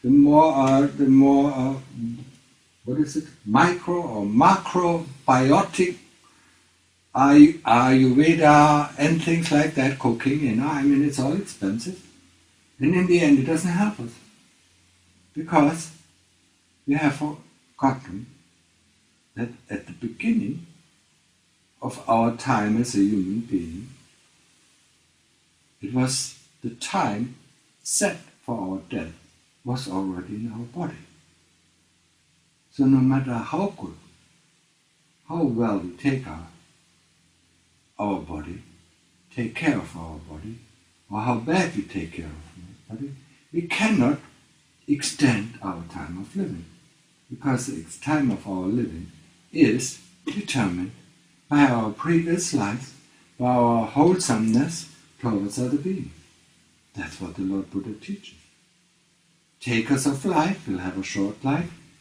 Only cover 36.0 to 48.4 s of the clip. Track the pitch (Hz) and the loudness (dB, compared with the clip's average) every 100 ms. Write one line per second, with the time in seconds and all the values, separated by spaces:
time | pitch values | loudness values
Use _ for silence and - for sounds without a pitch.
36 | 139 135 - 80 85 - _ _ _ _ | -4 -4 -6 -14 -16 -20 _ _ _ _
37 | _ _ _ _ _ _ _ _ _ - | _ _ _ _ _ _ _ _ _ -8
38 | 104 95 80 78 78 95 - _ _ _ | -6 -6 -8 -12 -12 -16 -18 _ _ _
39 | _ _ _ - 113 - 160 113 85 85 | _ _ _ -10 -8 -4 -2 -4 -6 -16
40 | 82 78 80 78 104 117 - _ _ _ | -14 -16 -16 -16 -16 -18 -20 _ _ _
41 | _ 104 117 117 120 185 175 - 92 95 | _ -6 -4 -4 0 0 0 -4 -8 -8
42 | 82 - 80 78 - 90 87 - _ 113 | -10 -12 -14 -16 -20 -20 -20 -20 _ -14
43 | 139 - _ _ _ 170 170 - 220 202 | -12 -14 _ _ _ -8 -6 -2 0 2
44 | 123 294 - _ _ _ _ _ - 139 | 2 0 -6 _ _ _ _ _ -4 -4
45 | - - 139 110 110 - 95 85 85 - | -4 0 0 0 -4 -10 -10 -10 -12 -14
46 | 76 90 101 190 180 87 85 - _ _ | -12 -12 -10 -6 -6 -8 -16 -20 _ _
47 | _ _ _ - 143 127 - - - - | _ _ _ -8 -2 -2 -4 -10 -14 -12
48 | - 302 269 208 | -4 0 0 -2